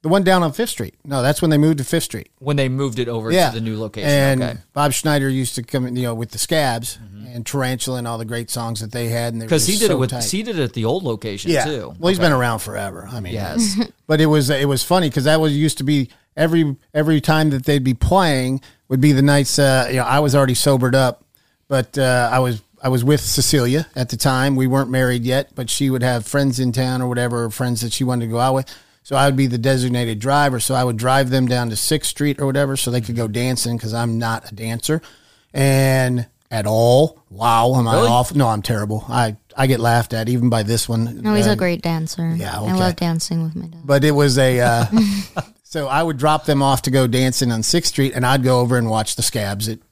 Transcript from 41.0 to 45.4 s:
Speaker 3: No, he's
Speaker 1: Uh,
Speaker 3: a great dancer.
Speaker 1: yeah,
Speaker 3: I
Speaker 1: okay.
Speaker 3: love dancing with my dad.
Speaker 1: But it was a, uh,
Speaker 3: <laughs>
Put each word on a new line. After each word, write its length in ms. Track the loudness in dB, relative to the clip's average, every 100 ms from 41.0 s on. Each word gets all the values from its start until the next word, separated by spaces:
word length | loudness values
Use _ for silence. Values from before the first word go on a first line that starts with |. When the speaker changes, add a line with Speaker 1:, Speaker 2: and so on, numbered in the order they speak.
| -4 -4
Speaker 3:
No, 100 | -2
he's 140 | 2 2
Speaker 1:
Uh, 40 |
Speaker 3:
a 40 | 2
great 260 | 0 -2
dancer. 540 | -4 -4 -4 -6 -4 -4
Speaker 1:
yeah, 220 | -4 -6
Speaker 3:
I 40 |
Speaker 1:
okay. 100 | -2
Speaker 3:
love 220 | 0 0 0
dancing 460 | -2 -2 -2 -4
with 120 | -4 -6
my 100 | -12
dad. 140 | -14
Speaker 1:
But 200 | 0 4
it 80 | 4
was 260 | 4 4 4
a, 220 | 4 4
uh, 260 | 2 2 2 2 2 0 -6
Speaker 3:
<laughs> 340 | -10